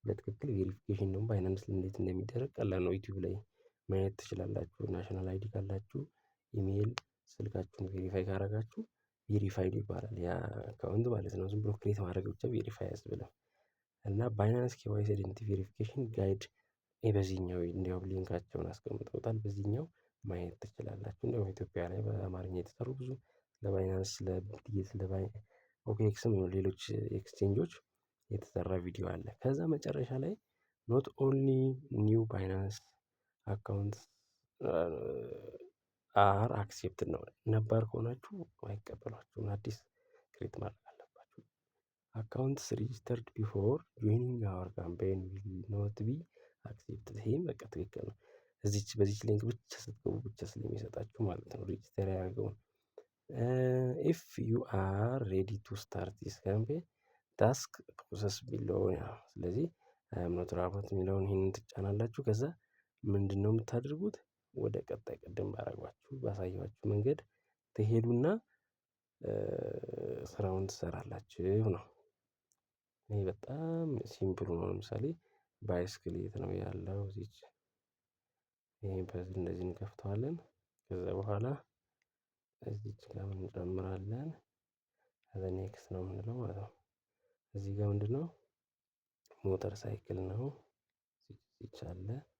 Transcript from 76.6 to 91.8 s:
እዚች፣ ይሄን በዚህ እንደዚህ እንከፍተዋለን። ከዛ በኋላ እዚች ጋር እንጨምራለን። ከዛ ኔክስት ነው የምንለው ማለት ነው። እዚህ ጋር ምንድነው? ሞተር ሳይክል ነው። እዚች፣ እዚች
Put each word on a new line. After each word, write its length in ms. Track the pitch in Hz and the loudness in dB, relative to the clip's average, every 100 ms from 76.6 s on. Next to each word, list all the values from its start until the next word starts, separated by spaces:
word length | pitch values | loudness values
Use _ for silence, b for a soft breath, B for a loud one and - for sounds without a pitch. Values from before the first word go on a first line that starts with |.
| 95 95 92 98 | -2 -4 -4 -4
እዚች፣ 320 | 101 98 104 - - _ _ _ _ _ _ _ _ _ _ _ _ _ | -4 -6 -10 -14 -20 _ _ _ _ _ _ _ _ _ _ _ _ _
ይሄን 180 | 101 95 | -4 -2
በዚህ 320 | 92 90 92 95 | -2 -6 -4 -4
እንደዚህ 280 | 87 90 | -2 -2
እንከፍተዋለን። 720 | 90 87 104 - 101 101 131 170 - _ _ _ _ | -4 -4 -8 -6 -2 -2 -2 -4 -10 _ _ _ _
ከዛ 160 | 92 90 | -4 -2
በኋላ 320 | 92 104 104 123 143 _ _ _ _ _ _ _ _ _ _ | -2 0 0 0 -2 _ _ _ _ _ _ _ _ _ _
እዚች 380 | 117 107 107 107 - | -8 -6 -8 -12 -14
ጋር 200 | - 98 | -8 -8
እንጨምራለን። 960 | 95 92 - 90 92 92 95 98 117 151 151 _ _ _ _ _ _ _ _ _ | -6 -8 -6 -4 -2 -2 -6 -4 -6 -6 -10 _ _ _ _ _ _ _ _ _
ከዛ 100 | 95 95 | -6 -4
ኔክስት 360 | 95 95 - - | -2 -6 -10 -8
ነው 120 | 92 | -6
የምንለው 360 | 92 98 104 123 | -6 -6 -6 -4
ማለት 220 | 107 98 | -4 -6
ነው። 120 | 104 _ _ _ _ _ _ _ _ | -8 _ _ _ _ _ _ _ _
እዚህ 180 | 98 98 | -8 -4
ጋር 140 | 101 104 | 0 2
ምንድነው? 360 | 101 104 131 170 - _ _ _ _ _ _ _ _ _ - | 2 2 0 -2 -8 _ _ _ _ _ _ _ _ _ -4
ሞተር 340 | 98 95 101 101 | -2 0 -2 -4
ሳይክል 420 | 104 104 - 95 | -6 -8 -6 -4
ነው። 180 | 92 101 135 143 _ _ _ _ _ _ _ | -2 -2 -4 -6 _ _ _ _ _ _ _
እዚች፣ 120 | - _ | -20 _
እዚች 280 | _ - - | _ -18 -12